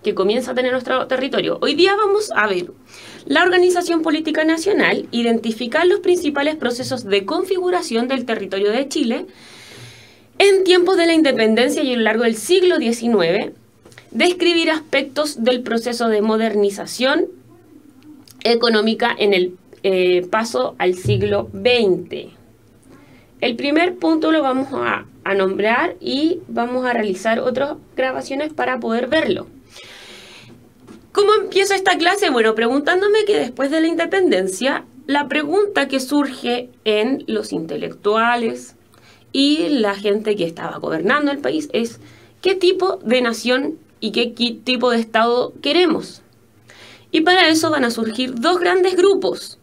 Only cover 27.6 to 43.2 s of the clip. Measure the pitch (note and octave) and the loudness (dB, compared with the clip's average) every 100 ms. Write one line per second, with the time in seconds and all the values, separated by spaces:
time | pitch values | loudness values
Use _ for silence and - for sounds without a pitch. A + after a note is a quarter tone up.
27.6 | C#4 D#4 - - C4 C4 C4 C4+ D4+ D4+ | -4 -6 -12 -4 -2 -4 -6 -6 -6 -4
28.6 | B3 B3+ A#3 A3+ A#3+ D#4 D4+ - - - | -4 -4 -2 -2 0 0 0 -2 -4 -20
29.6 | - - - - - - - - - - | -20 -20 -20 -20 -20 -20 -20 -20 -20 -20
30.6 | - _ - - - - G4+ G#4+ - F4+ | -20 _ -20 -20 -6 0 4 4 2 0
31.6 | G4 G4 F#4+ D#4+ E4+ G4+ F#4 B3 A3 A3 | 2 2 2 2 0 2 2 2 2 2
32.6 | A#3 C4+ D4 F4+ G4+ G#4+ G#4 G#4+ B3 B3 | 0 0 2 2 4 2 2 0 0 -2
33.6 | C#4 D#4+ D#4+ E4 E4 F#4+ F4+ F#3+ F#3+ F#3 | -2 0 0 0 0 2 2 2 0 -2
34.6 | B3+ - - - - C#4+ C#4+ C#4+ D4 F#4 | -2 -2 -8 -20 -2 -2 0 -2 0 0
35.6 | G#4 C#4 C#4 C4+ C4 D4 C#4 B3+ A#3+ B3 | 2 0 -2 -2 0 0 0 -4 -4 -4
36.6 | B3+ - - G#3+ A3 C4+ - A3 G3+ F#3 | -6 -6 -2 0 0 -2 -4 -6 -4 -8
37.6 | E3 F3+ E3+ E3+ G3+ A3 A#3 A#3+ A#3 B3 | -6 -8 -8 -4 -2 0 2 0 -2 -6
38.6 | - - _ _ - - _ C4+ C#4 D4+ | -14 -20 _ _ -20 -20 _ 0 2 2
39.6 | E4 C#4+ G#3+ G3 G#3 G#3 G#3+ G#3 E3 E3 | 2 2 0 0 -2 -2 0 -2 -2 -4
40.6 | E3 D3+ D#3+ D#3+ F3 C4+ D4 C#4 - D#3 | -10 -8 -6 -2 0 0 0 -2 -4 -4
41.6 | - - A#3 - - - - _ F4+ F#4+ | -4 -4 -4 -8 -20 -20 -20 _ -2 2
42.6 | F4+ F#4 F#4 - G#3+ B3+ | 2 2 -2 -2 0 2